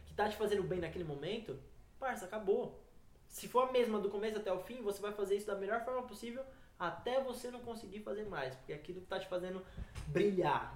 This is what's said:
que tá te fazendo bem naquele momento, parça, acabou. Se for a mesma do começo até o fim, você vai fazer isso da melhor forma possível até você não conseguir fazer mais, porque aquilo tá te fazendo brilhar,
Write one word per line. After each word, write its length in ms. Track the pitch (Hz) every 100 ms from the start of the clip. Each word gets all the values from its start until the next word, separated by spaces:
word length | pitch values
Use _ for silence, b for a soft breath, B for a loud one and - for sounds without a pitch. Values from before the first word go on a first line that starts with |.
| -
que 80 |
tá 160 | - 214
te 80 | -
fazendo 260 | 202 202
bem 160 | 160 180
naquele 240 | 165 185
momento, 560 | 165 139 156 233 220 127 - - - -
parça, 260 | 262 220 185
acabou. 560 | 220 196 233 233 - - - - - -
Se 200 | - 185
for 180 | 240 254
a 40 |
mesma 280 | 254 220 214
do 100 | 196
começo 280 | 202 220 214
até 140 | 196
o 60 | 185
fim, 180 | - 254
você 200 | 202 190
vai 100 | 202
fazer 240 | 208 190 202
isso 120 | 208
da 80 | 196
melhor 280 | 196 233
forma 200 | 233 254
possível 400 | 247 214 233 240 262 B B B
até 420 | 175 165 233 262
você 300 | 262 233 247
não 80 | 247
conseguir 400 | 233 220 196 208
fazer 240 | 214 208 208
mais, 300 | 160 131 131
porque 180 | -
aquilo 280 | 151 - 180
tá 180 | - 190
te 80 | -
fazendo 360 | 180 180 185 - B B B -
brilhar, 680 | 151 208 185 151 123 -